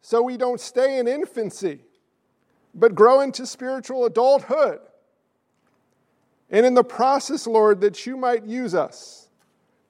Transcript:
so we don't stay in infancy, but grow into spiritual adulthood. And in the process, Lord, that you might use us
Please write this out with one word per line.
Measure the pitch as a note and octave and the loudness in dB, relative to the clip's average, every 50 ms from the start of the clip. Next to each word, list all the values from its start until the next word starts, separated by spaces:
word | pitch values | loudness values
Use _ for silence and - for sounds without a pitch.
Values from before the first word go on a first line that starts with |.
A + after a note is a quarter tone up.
| _ | _
so | - A3+ A#3 | -2 0 0
we | A#3+ B3+ B3+ | 0 0 -2
don't | A#3 B3+ B3 B3 - | -4 -4 -4 -4 -6
stay | - - - B3 C4 C4+ C4+ C4 | -10 -8 -4 -2 0 0 0 -2
in | A#3+ A#3 | -2 -2
infancy, | C4 D4 F4+ - - A#3 A3 F#3 - - G3 F3 C#3+ C3 _ _ _ _ _ _ _ _ _ _ _ _ _ _ _ _ _ _ _ | -2 -4 -6 -8 -6 -8 -8 -8 -8 -6 -8 -8 -8 -8 _ _ _ _ _ _ _ _ _ _ _ _ _ _ _ _ _ _ _
but | F3 A3+ A#3 F#3+ | 2 2 2 6
grow | - G#3+ A#3+ C4 C4+ | 6 6 6 8 6
into | C#4 C4+ - - C4 | 2 0 -4 -10 -12
spiritual | A#3+ - - B3+ B3+ C4 C4 C4 - C4 C4 B3 | -14 -14 -12 -8 -8 -8 -8 -8 -10 -6 -2 -2
adulthood. | A3+ D#3+ A3+ B3 C4+ C#4 C4+ - - B3+ D#4 C#4+ A3 D3+ - - _ _ _ _ _ _ _ _ _ _ _ _ _ _ _ _ _ _ _ _ _ _ _ _ _ _ _ _ _ _ _ _ - | -2 0 2 2 4 2 2 0 -2 -2 0 0 0 -2 -6 -14 _ _ _ _ _ _ _ _ _ _ _ _ _ _ _ _ _ _ _ _ _ _ _ _ _ _ _ _ _ _ _ _ -4
And | F3+ G3+ A#3+ | 0 2 2
in | B3+ B3 | 4 4
the | B3 A#3+ | 4 2
process, | B3 - - A#3+ C4 C#4 C#4 - - C#4 D4 - | 2 0 -2 0 2 2 0 -2 -4 -8 -8 -6
Lord, | A#3 A3+ A3 G#3+ G#3+ G3+ F#3 | 0 2 4 4 4 2 2
that | G3+ G#3 - - - | 0 -4 -4 -4 -12
you | B3 C4 C4 | -12 -10 -6
might | B3+ B3 A#3+ A3+ G#3+ | -4 -2 -2 -2 -4
use | G#3+ A3+ B3+ B3+ G#3+ E3+ | -6 -8 -8 -6 -4 -2
us | F3 C#3+ - - - - - - - _ _ _ _ _ _ _ _ _ _ _ _ _ _ | -2 -4 -4 -6 -18 -20 -20 -20 -20 _ _ _ _ _ _ _ _ _ _ _ _ _ _